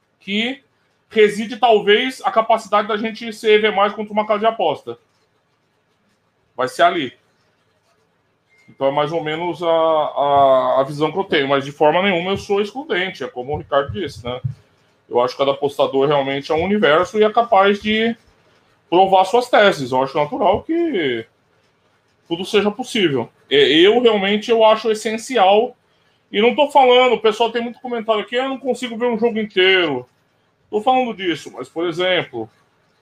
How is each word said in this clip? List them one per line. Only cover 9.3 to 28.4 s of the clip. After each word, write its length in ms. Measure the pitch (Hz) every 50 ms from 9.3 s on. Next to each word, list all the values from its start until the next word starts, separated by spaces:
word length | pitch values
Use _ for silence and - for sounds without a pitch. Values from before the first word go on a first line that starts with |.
| 151 160 175 175 160 147 175
a, 40 | 165
a, 1120 | 165 165 160 160 160 156 147 - - 127 139 143 143 143 139 135 131 131 127 127 127 131
a 20 | 135
visão 280 | 147 147 143 156 151
que 60 | 147 185
eu 60 | 190
tenho, 240 | - 190 156 139 135
mas 160 | 139 139 135
de 80 | 143
forma 300 | 147 - 160 151 151 180
nenhuma 300 | 190 202 185 170 175 185
eu 60 | 196 196
sou 240 | - - 202 202
excludente, 640 | 214 208 - 262 302 320 233 175 185 190 175 - 135
é 40 | 120
como 260 | - 123 123 135 147
o 40 | -
Ricardo 360 | 151 - 147 139 139 - 202
disse, 320 | 208 175 139 - - -
né? 160 | 120 123 123 - - - - _ _ _ _ _ _ _ _ _ -
Eu 120 | 117 120
acho 120 | 123 123 -
que 40 | -
cada 140 | 139 139
apostador 540 | 139 - 147 139 - - 139 127 131 135 139
realmente 460 | 147 147 143 135 135 139 143 139 -
é 40 | 160
um 100 | 156 175
universo 520 | 190 208 214 202 143 147 170 180 180 - 214
e 60 | 214
é 80 | 214
capaz 500 | 208 240 226 - - 190 196 202 208 202
de 320 | 208 214 214 220 226 233 233 - _ _ _ _ _ _ _ _ _ _ _ _ _ _
provar 340 | 165 180 190 190 190 185 185
suas 260 | 190 - 240 247 -
teses. 420 | - 247 208 196 165 151 135 117
Eu 120 | 127 131 135
acho 140 | 135 - 160
natural 460 | 147 147 247 277 220 175 202 233 -
que 600 | - 320 339 339 330 269 190 156 131 120 113 113 - _ _ _ _ _ _ _ _ _ _ _ _ _ _ _ _ _ _ _ -
tudo 160 | 165 170 190
seja 260 | - - 202 196 208
possível. 600 | 202 - 240 - - 226 185 160 139 120 117 - _ _ _ _
É, 60 | 135
eu 460 | 143 139 123 143 160 175 202 226 247
realmente 500 | 247 226 214 202 190 196 208 214 214 247
eu 140 | 226 226 220
acho 260 | 214 220 214 - 226
essencial, 840 | 214 214 - 220 214 226 - - 262 226 190 185 202 214 240 247 - _ _ _ _ _ _ _ _ _ _ _
e 120 | - 202
não 120 | 220 247 214
tô 160 | 262 294 285
falando, 440 | - 294 262 247 247 247 254 254 226
o 80 | 214
pessoal 280 | 214 214 208 - 233 226
tem 120 | 233 240
muito 180 | 233 240 233 -
comentário 420 | - 247 240 233 214 220 220 208
aqui, 160 | 196 - 240
"Ah, 60 | 247